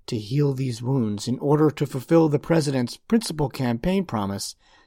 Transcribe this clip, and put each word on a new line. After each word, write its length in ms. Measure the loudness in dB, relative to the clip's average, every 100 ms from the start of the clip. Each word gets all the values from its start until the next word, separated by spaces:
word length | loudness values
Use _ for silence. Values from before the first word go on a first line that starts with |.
| -8
to 100 | -6
heal 380 | -2 0 0
these 260 | 0 -4 -4
wounds 480 | -2 0 0 -2 -4
in 100 | -2
order 320 | 2 4 4
to 140 | 2
fulfill 460 | -4 -4 2 4 4
the 80 | 2
president's 580 | 2 0 2 0 -2 -6
principal 540 | 0 0 0 -4 -4
campaign 560 | -2 -2 0 0 0 0
promise 500 | -2 -2 -4 -8 -14 _ _